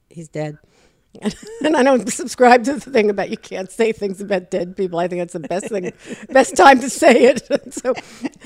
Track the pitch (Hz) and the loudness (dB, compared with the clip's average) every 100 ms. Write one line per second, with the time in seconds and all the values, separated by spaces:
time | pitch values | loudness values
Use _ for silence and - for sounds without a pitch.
0 | _ 175 160 156 151 151 _ _ _ _ | _ -20 -14 -10 -10 -12 _ _ _ _
1 | _ - 208 - 415 453 302 311 262 262 | _ -12 -10 -10 -14 -6 -2 2 2 2
2 | 190 - 285 - 247 247 226 285 - 262 | -2 -8 -10 0 4 4 2 -6 -2 0
3 | 208 196 185 214 - 185 190 - 220 220 | 0 -2 -6 -10 -10 -12 -8 -4 -2 -2
4 | 208 185 202 190 180 180 175 185 185 170 | -8 -8 -6 -6 -4 -6 -6 -6 -6 -4
5 | 175 180 175 175 143 180 220 202 185 - | -4 -4 -8 -10 -8 -8 -6 -8 -8 -12
6 | - 240 - 269 - - 320 262 254 - | -16 -18 0 0 2 6 8 6 2 2
7 | 320 226 254 269 - - 254 - 247 247 | 4 6 4 2 -2 -4 -4 -8 -4 -6
8 | - 220 240 - | -8 -12 -12 -10